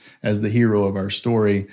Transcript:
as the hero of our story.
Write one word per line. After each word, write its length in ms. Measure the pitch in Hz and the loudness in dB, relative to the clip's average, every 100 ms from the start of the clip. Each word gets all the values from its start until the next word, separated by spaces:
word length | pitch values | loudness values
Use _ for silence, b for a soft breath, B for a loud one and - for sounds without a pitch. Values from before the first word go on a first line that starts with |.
| B B | B B
as 180 | 107 104 | -4 -2
the 80 | 107 | 0
hero 360 | 117 113 104 | 2 2 2
of 120 | 98 98 | 0 -2
our 140 | 98 | -4
story. 560 | - 120 113 104 101 98 | -6 -2 0 2 0 -4